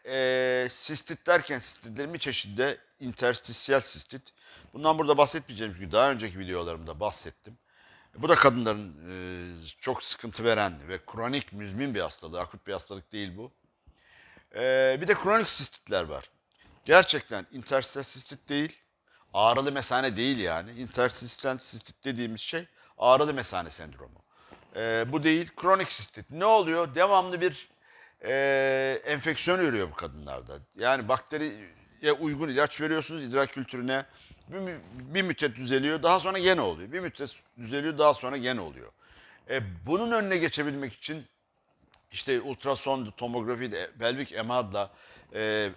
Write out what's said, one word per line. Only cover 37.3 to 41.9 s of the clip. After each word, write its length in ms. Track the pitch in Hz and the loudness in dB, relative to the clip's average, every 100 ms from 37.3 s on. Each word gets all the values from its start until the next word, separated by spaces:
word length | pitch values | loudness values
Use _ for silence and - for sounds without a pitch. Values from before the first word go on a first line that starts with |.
| - _ - | -12 _ -16
düzeliyor, 400 | 117 139 147 147 | -8 -4 -2 4
daha 160 | 151 | 6
sonra 240 | 143 127 139 | 6 0 -4
gene 240 | 123 127 | -2 -2
oluyor. 300 | 85 65 57 _ _ - - - - | -4 -12 -18 _ _ -20 -20 -18 -6
E, 360 | 131 104 87 82 | -4 -4 -8 -2
bunun 260 | 170 233 | 0 2
önüne 260 | 233 202 185 | 0 2 0
geçebilmek 560 | 160 - 147 139 135 | 0 -2 -4 -4 -6
için 340 | - - 156 117 _ _ _ _ _ _ | -10 -12 -12 -14 _ _ _ _ _ _